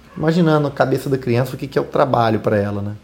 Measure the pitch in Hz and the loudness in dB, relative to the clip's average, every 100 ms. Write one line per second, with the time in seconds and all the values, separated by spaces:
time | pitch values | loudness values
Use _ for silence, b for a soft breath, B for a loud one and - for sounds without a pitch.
0 | - - 156 170 160 151 139 139 131 131 | -18 -2 0 4 4 4 2 0 0 0
1 | 143 135 127 117 131 135 135 143 - - | -2 -2 0 0 0 -6 -4 -4 -2 0
2 | 139 123 113 107 113 107 101 101 101 107 | 2 2 2 0 0 0 -2 -4 -8 -10